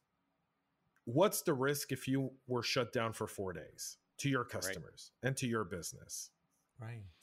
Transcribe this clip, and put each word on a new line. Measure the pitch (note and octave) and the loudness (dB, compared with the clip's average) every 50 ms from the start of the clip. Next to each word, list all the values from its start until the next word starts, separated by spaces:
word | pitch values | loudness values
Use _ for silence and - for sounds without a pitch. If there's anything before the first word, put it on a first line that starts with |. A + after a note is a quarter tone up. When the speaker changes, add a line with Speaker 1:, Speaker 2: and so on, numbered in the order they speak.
| _ _ _ _ _ _ _ _ _ _ _ _ _ _ _ _ _ _ _ _ - | _ _ _ _ _ _ _ _ _ _ _ _ _ _ _ _ _ _ _ _ -6
Speaker 1:
what's | A#2+ A#2 D3+ F#3+ G#3 G3+ - | 2 6 6 6 6 6 2
the | - F3+ D3 | 2 2 2
risk | B2+ C3 C#3 D3 C#3+ - - | 4 4 2 2 0 0 -4
if | C3+ - - C3 | -4 -2 0 2
you | C3 C3+ C3+ B2+ - - - | 2 2 2 0 -4 -8 -4
were | - B2 A#2+ | 0 0 0
shut | A2 - - C#3 A#2+ A2+ | 2 2 2 2 2 2
down | - B2 A2+ A2+ | 2 0 2 0
for | G#2+ - A2 | 0 -2 -4
four | G2+ - - G2 F#2 | -4 -4 -4 -4 -4
days | F2 D#2 D2 - - - - - - _ _ _ _ - | -4 -6 -10 -12 -12 -10 -10 -10 -10 _ _ _ _ -4
to | - C#3 | 0 0
your | C3+ B2+ | 2 0
Speaker 2:
Right. | A#2+ - | 0 -2
Speaker 1:
customers | - G2+ - F#2 F#2+ F2 D2 - - - - - _ - | -4 -4 -4 -4 -4 -6 -8 -12 -16 -18 -20 -20 _ -2
and | - B2+ C3+ - | -2 0 0 0
to | C3+ | 0
your | A#2+ A#2 A2 G#2 | 0 0 0 0
business? | F2 F#2+ F2 E2 - - - - - - - - - _ _ _ _ _ _ _ _ _ - | 0 -4 -6 -6 -8 -10 -12 -14 -12 -10 -10 -12 -12 _ _ _ _ _ _ _ _ _ -12
Speaker 3:
Right. | A#2 A2 A#2+ A2+ G2+ F2+ - - | -12 -10 -10 -10 -12 -16 -18 -20